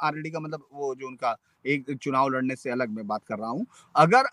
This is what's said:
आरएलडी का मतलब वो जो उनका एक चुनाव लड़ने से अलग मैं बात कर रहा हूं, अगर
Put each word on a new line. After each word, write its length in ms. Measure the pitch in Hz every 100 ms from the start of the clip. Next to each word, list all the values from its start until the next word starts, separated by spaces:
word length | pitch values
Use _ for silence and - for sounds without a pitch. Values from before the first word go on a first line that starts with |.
आरएलडी 300 | 156 151 156
का 80 | 160
मतलब 280 | 156 156 -
वो 220 | 143 139 131
जो 120 | 131
उनका 300 | 127 127 110 _ _ 131
एक 320 | 143 131 139
चुनाव 320 | 143 131 135
लड़ने 260 | 131 131 131
से 140 | 131
अलग 200 | 123 123
मैं 180 | 107 104
बात 160 | 107 -
कर 100 | 107
रहा 120 | 110
हूं, 160 | 139 247 - - 147
अगर 280 | 165 240 269